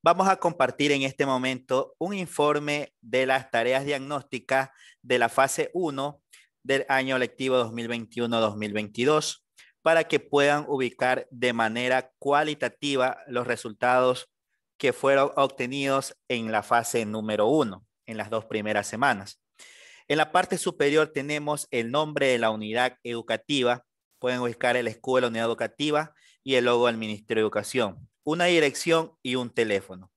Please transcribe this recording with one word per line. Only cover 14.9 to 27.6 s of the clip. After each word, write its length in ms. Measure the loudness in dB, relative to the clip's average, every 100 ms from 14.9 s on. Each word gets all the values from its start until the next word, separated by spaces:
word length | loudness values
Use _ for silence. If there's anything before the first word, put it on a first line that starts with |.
fueron 380 | 2 2 4 2
obtenidos 840 | 2 0 -2 -6 -4 -2 -2 -4 -16 _
en 200 | -4 -2
la 100 | -4
fase 420 | 2 0 2 -4
número 420 | -2 -6 -2 2 2
uno, 380 | 2 0 -6 _ _
en 100 | -14
las 140 | -12 -6
dos 160 | -6
primeras 420 | -4 -6 -2 -2 -2
semanas. 540 | 0 0 0 -6 -20 _ _ -20 -20 -20 -20 _
En 80 |
la 160 | 0 2
parte 260 | 2 0 -2
superior 520 | -4 0 4 4 2
tenemos 580 | -2 -4 -6 -4 -6 -4
el 200 | -4 -2
nombre 360 | -2 -2 0 2
de 120 | 2
la 120 | 0
unidad 480 | -2 -4 -2 -2 -2
educativa. 840 | -10 -10 -4 -6 -2 0 2 0 _ _ _ _
Pueden 220 | -4 -2
ubicar 380 | -4 -2 0 0
el 100 | -2
escudo 280 | -6 0
de 60 | 2
la 40 | 2
unidad 200 | 0 -2
educativa 680 | -2 -6 -4 -2 -2 -4 _ _ _
y 120 | 0
el 100 | 2
logo 220 | 4 4 4
del 100 | 2
Ministerio 460 | -6 -8 -2 0
de 20 |
Educación, 640 | 0 0